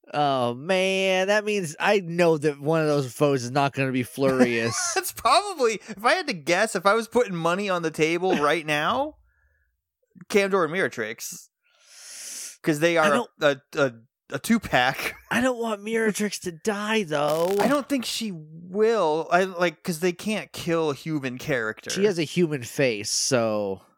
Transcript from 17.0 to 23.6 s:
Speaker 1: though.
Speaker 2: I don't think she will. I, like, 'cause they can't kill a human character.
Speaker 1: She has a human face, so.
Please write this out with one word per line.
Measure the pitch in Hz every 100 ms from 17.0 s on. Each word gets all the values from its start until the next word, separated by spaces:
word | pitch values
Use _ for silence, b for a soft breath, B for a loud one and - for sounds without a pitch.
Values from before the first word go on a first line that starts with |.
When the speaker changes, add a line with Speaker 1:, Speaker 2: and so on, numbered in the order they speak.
Speaker 1:
though. | 170 147 147 160 170 202
Speaker 2:
I | 220
don't | 285 -
think | 277
she | - - 226
will. | 170 156 160 180 190 220 226 165 156 151
I, | 175 190
like, | 175 175 156
'cause | - 156
they | 180
can't | 175 208 208 139
kill | - 170 165 156
a | 135
human | 165 151 131 127
character. | - 131 110 110 -
Speaker 1:
She | 185 208
has | 175
a |
human | 147 175 170 147
face, | 117 - 135 107 104
so. | - - 127 113 107